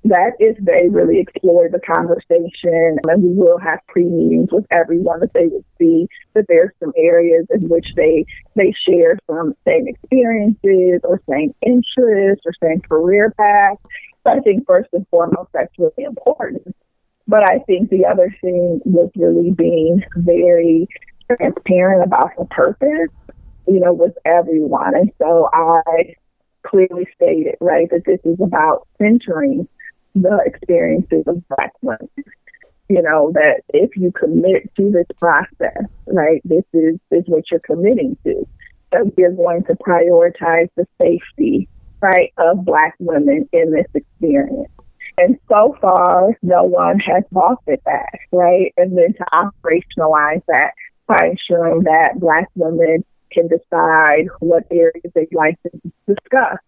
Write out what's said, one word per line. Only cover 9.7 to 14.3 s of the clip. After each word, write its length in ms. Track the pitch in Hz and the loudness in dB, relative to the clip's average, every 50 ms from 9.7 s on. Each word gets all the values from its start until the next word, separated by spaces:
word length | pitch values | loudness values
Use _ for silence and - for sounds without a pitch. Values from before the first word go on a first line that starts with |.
| 160 160 - - | 0 0 -2 -4
experiences 1120 | - _ - - 254 262 247 233 226 220 208 214 214 - - 196 190 185 180 180 180 175 - | -10 _ -8 -2 0 0 2 2 0 0 0 0 -2 0 0 2 2 2 2 2 0 0 0
or 180 | - 180 196 _ - | -2 -4 -4 _ -6
same 240 | 135 - 156 285 - _ | -4 -4 -4 -6 -6 _
interests 840 | - 226 247 247 233 - - - 254 233 214 196 196 196 202 202 _ | -2 0 0 0 0 -2 -2 0 2 2 2 2 2 0 0 -2 _
or 80 | 170 170 _ | -10 -8 _
same 180 | - 165 160 165 | -2 -2 -2 -2
career 520 | - - 165 156 165 175 196 202 208 220 214 - | -4 -2 -2 0 2 2 2 2 2 0 0 0
paths. 440 | 214 208 208 208 202 196 202 - _ _ - - - - _ _ _ | 0 2 4 4 4 2 0 -2 _ _ -20 -20 -20 -20 _ _ _
So 100 | 277 | 0